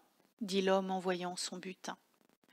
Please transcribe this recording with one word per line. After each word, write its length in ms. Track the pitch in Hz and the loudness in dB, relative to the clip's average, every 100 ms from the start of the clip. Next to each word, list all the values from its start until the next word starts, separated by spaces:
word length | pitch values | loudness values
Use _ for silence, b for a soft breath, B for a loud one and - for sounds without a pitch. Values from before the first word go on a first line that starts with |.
| _ _ _ _ | _ _ _ _
dit 220 | 208 190 | -2 2
l'homme 300 | 190 190 190 | 4 4 4
en 80 | 190 | -2
voyant 340 | 185 180 180 | 0 0 -2
son 220 | 185 - 185 | -4 -6 -6
butin. « 420 | 185 165 - - _ _ _ _ _ | -8 -8 -10 -10 _ _ _ _ _